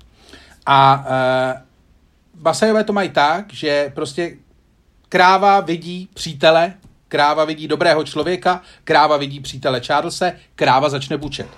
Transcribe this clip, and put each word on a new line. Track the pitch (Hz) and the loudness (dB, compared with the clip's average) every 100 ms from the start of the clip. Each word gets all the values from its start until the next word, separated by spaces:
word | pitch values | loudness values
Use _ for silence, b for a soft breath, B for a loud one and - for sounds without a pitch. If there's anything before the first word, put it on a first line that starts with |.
| _ b b b b b - | _ b b b b b 2
A, | 139 135 135 135 | 4 6 4 0
eh, | 131 131 127 131 131 _ _ _ _ _ _ _ 165 | -2 0 0 -2 -6 _ _ _ _ _ _ _ -6
Masajové | 160 160 220 220 | -4 0 2 2
to | 214 | 0
mají | 202 180 | -2 -2
tak, | 143 147 170 208 | 0 0 0 -6
že | - 151 143 143 135 | -8 -4 -2 -2 -6
prostě | 147 - 170 - _ _ _ _ _ _ - | -10 -6 -8 -10 _ _ _ _ _ _ -4
kráva | 180 180 190 202 196 | 2 4 4 4 2
vidí | 165 165 165 180 185 | 2 -6 -8 -14 -14
přítele, | - 165 139 160 165 175 185 _ _ _ | -14 -12 0 4 4 2 -4 _ _ _
kráva | 147 147 151 156 | 0 0 0 -2
vidí | 156 156 | -4 -6
dobrého | 147 175 156 | -2 2 0
člověka, | 147 156 151 180 180 185 b b | -2 -6 -4 -4 -2 -4 b b
kráva | - 160 151 147 | 0 4 4 2
vidí | 143 143 | -2 -10
přítele | 135 131 147 127 | -14 -8 -4 -4
Charlese, | 123 147 165 - 180 - b - | -2 -2 -2 -4 -4 -6 b -2
kráva | 143 127 147 | 2 2 2
začne | 139 139 147 | -2 -6 -8
bučet. | 147 - - | -8 -12 -14